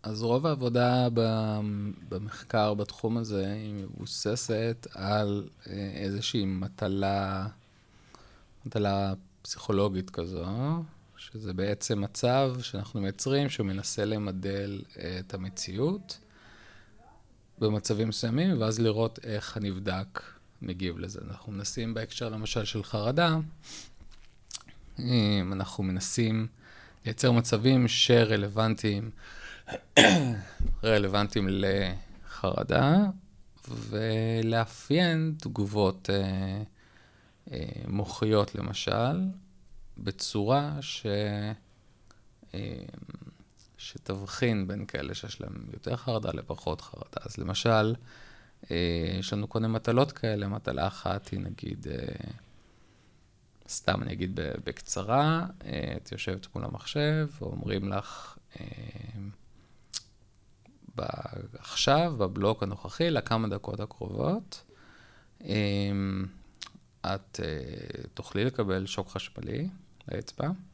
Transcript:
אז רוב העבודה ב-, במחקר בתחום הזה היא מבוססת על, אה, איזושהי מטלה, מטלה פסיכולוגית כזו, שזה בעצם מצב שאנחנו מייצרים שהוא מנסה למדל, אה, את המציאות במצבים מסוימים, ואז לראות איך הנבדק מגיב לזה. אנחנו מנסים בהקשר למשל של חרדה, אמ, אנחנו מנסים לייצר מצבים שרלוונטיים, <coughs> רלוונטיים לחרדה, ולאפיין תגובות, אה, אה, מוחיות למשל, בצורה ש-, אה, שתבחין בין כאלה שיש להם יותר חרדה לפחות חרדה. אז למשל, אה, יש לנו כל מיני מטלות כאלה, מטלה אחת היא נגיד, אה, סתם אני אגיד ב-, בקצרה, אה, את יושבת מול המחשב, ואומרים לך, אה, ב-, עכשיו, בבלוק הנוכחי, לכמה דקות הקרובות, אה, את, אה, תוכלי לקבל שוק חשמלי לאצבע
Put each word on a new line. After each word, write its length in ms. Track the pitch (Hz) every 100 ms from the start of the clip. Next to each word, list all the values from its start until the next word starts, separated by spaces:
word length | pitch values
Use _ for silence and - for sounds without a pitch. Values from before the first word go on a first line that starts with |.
אז 200 | 110 107
רוב 240 | 117 127 160
העבודה 640 | 139 123 120 123 123 123
ב-, 460 | 117 113 110 110 107 104 101 104 98 -
במחקר 680 | 92 107 - - 113 107
בתחום 420 | 104 101 - 113 117
הזה 360 | 110 101 95
היא 220 | 107 107
מבוססת 1120 | 101 98 - - - 104 120 - 110 117 117 -
על, 540 | - 98 104 104 101 - - -
אה, 240 | 98 98
איזושהי 500 | 85 98 98 - 120
מטלה, 1000 | 98 92 92 - 101 98 98 98 98 95 101 - - - _ - - - - - - - 120
מטלה 480 | 110 101 98 98 95 - -
פסיכולוגית 680 | - - - 98 101 92 92
כזו, 360 | - 85 90 90 110 139 165 160 - - -
שזה 360 | - 110 107
בעצם 480 | 92 101 101 - 107
מצב 540 | 98 - 123 131 135 127
שאנחנו 380 | 120 98 104 117
מייצרים 480 | 95 98 135 139 139
שהוא 180 | - 101
מנסה 380 | 95 - -
למדל, 800 | 104 107 101 92 98 98 101 101 - -
אה, 200 | 85 92
את 160 | 92
המציאות 840 | 95 92 - - 95 147 196 - - - - - - - - - - - - - - - -
במצבים 500 | 110 104 - 107 110
מסוימים, 520 | 107 117 123 185 147
ואז 200 | 110 110
לראות 380 | 113 107 113 -
איך 340 | 113 104 - 110
הנבדק 680 | 101 92 98 95 95 - - - - -
מגיב 360 | - 90 90 85
לזה. 220 | 90 104 -
אנחנו 240 | 98 -
מנסים 420 | 101 101 - 113
בהקשר 340 | 113 110 - 117
למשל 360 | 107 107 117
של 180 | 104 107
חרדה, 560 | - 107 107 147 170 160 156 - - - - - - - - - - - - - - -
אמ, 540 | 123 123 104 104 92
אנחנו 320 | 95 92 -
מנסים 640 | 95 92 - - 113 110 113 - - - - -
לייצר 280 | 113 107 131
מצבים 560 | 117 117 107 123 131 120
שרלוונטיים, 1200 | - - 120 110 107 101 104 110 110 110 101 110 - - - - - - - - -
<coughs> 840 | - 180 131 107 92 - - -
רלוונטיים 640 | 110 107 98 101 104 113 95
לחרדה, 1500 | 98 98 98 95 92 - - - - 95 - - - 135 180 202 185 - - - - -
ולאפיין 1700 | 117 110 107 110 110 113 113 113 113 113 - - 151 175 160 160 156
תגובות, 720 | - 107 101 104 95 95 -
אה, 520 | 98 95 98 95 98 107 - - - - - - _ -
אה, 140 | - - - -
מוחיות 640 | 101 101 - 110 107 101
למשל, 680 | - - 101 - 104 123 170 190 185 - - - - - -
בצורה 800 | 98 - - 107 101 139 147 147
ש-, 260 | 135 - 110 101 104 104 104 110 - - - _ - - - - -
אה, 200 | 90 - 65 - - - - - - - - - -
שתבחין 880 | - - - 98 98 - 120 107 95
בין 200 | 101 98
כאלה 280 | - 71
שיש 260 | - - -
להם 260 | - - 55
יותר 240 | - - 120
חרדה 340 | - 113 107
לפחות 460 | - - 80 78 78
חרדה. 400 | - - - -
אז 180 | - -
למשל, 560 | - 98 117 110 110 120 - - - - - - -
אה, 460 | 85 87 85 82 92
יש 140 | 95
לנו 160 | 104 104
כל 120 | 113
מיני 120 | 113
מטלות 400 | 113 117 117 147
כאלה, 360 | - 113 101 98
מטלה 380 | 107 - 64 92
אחת 420 | - - 98 -
היא 120 | 98
נגיד, 460 | 90 - - - -
אה, 400 | 64 60 - - - - - - - - - - - _ _ _ - -
סתם 340 | - - 95
אני 100 | -
אגיד 280 | 95 92 82
ב-, 120 | 76 -
בקצרה, 840 | - - - 98 101 127 151 165 180 -
אה, 300 | - 71 - -
את 160 | -
יושבת 340 | - - 95 -
מול 100 | -
המחשב, 640 | - - - 147 147 156 151 -
ואומרים 480 | - - - 98 98
לך, 500 | 98 - - - - - -
אה, 60 | - - 117 - 104 104 98 101 - - - - - - - - - _ - - - - - -
ב-, 60 | - - - - - -
עכשיו, 560 | - - - 147 170 131
בבלוק 440 | 95 98 98 110
הנוכחי, 480 | 98 98 90 - 170
לכמה 380 | 139 - 113 110
דקות 320 | 98 - 104
הקרובות, 840 | 107 - 101 101 143 208 - - - - - - - - - -
אה, 100 | - 104 101 101 101 98 98 95 95 - - - - - - _
את, 400 | 87 98 - -
אה, 600 | 78 78 62 - - - -
תוכלי 300 | - - 101
לקבל 420 | 123 - 98 95 98
שוק 220 | - 92
חשמלי 600 | - - - - 117 180 185 - - -
לאצבע 400 | - 127 - 139 185 -